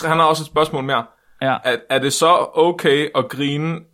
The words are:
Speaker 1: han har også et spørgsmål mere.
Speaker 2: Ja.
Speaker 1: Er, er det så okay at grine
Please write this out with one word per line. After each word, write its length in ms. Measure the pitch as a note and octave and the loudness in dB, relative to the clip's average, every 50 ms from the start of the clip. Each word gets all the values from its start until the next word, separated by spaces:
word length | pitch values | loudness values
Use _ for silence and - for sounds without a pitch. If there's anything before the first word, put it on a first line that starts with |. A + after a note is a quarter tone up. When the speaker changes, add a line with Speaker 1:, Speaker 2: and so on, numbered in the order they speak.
| - | -2
Speaker 1:
han 140 | D#3 D#3+ E3 | -2 0 2
har 60 | E3 | 2
også 180 | D#3 D#3+ D#3+ D#3 | 2 2 0 -4
et 40 | |
spørgsmål 380 | - - D#3 D#3 D#3 - C#3+ C3 | -4 0 0 0 0 -2 -6 -4
mere. 220 | C3+ C#3 A#2+ A#2 - _ _ _ _ _ _ C3+ | -2 -2 -4 -4 -6 _ _ _ _ _ _ -2
Speaker 2:
Ja. 140 | C3+ B2+ - - | -2 -2 -2 -2
Speaker 1:
Er, 120 | B2+ A#2+ A#2 - _ | -2 -4 -4 -4 _
er 80 | C3+ C3+ | -2 0
det 140 | C3 C#3+ C#3+ | 0 0 0
så 380 | - E3+ E3 F3+ - D3 - - | 2 2 4 4 4 2 -2 0
okay 540 | E3 D#3+ E3+ F3 F3 - E3 C3+ C#3+ D3+ - - | 2 2 2 2 0 2 2 2 2 0 -2 -2
at 140 | C3+ B2+ - | -2 -4 -4
grine 520 | - B2+ C#3+ C#3+ C#3+ D3 D#3 E3 E3 D#3+ - _ | -4 -6 -4 -4 -4 -4 -4 -4 -6 -8 -10 _